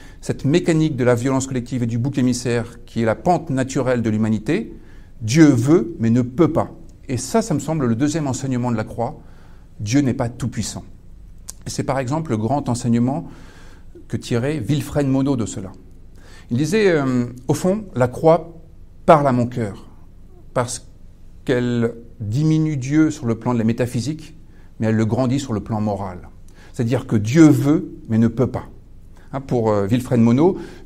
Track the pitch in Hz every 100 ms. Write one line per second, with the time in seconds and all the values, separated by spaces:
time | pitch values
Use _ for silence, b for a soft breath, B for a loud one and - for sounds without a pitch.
0 | B B - 156 - 170 175 160 156 123
1 | 120 120 127 131 127 127 117 131 117 117
2 | 127 127 127 123 127 120 113 - - -
3 | 113 107 - 175 - 131 131 143 127 123
4 | 113 107 110 110 104 180 233 B B B
5 | B B 110 143 151 127 127 170 - -
6 | 113 120 123 - 160 156 98 - - -
7 | - 131 - 226 220 147 - 160 127 110
8 | 147 160 143 120 135 123 123 110 110 -
9 | 117 160 B B B B B - 107 135
10 | 135 113 117 - 117 117 98 98 - -
11 | - - - - - - - - 117 135
12 | 123 156 160 110 110 143 - 117 120 117
13 | 123 151 - B B B B B B -
14 | - 110 - 120 135 156 107 147 123 147
15 | 139 135 135 131 101 - 95 - - -
16 | - - B B B 123 151 214 202 160
17 | 135 123 120 - - 143 180 208 214 120
18 | 123 - 160 170 165 - - - - -
19 | - 160 143 123 120 127 107 95 - -
20 | - - - - - - 120 - - -
21 | - - - - - 123 123 120 117 -
22 | - - 104 120 156 156 156 147 127 151
23 | 156 - 117 113 123 123 113 117 120 120
24 | 117 156 - - b b b - 110 110
25 | 110 117 131 139 139 107 98 110 107 98
26 | 98 90 - - - B B - 117 127
27 | - 113 104 151 160 127 135 156 - -
28 | - 110 113 - 123 90 - - - -
29 | - b b 131 - 127 110 104 98 123
30 | - 123 117 123 170 185 B B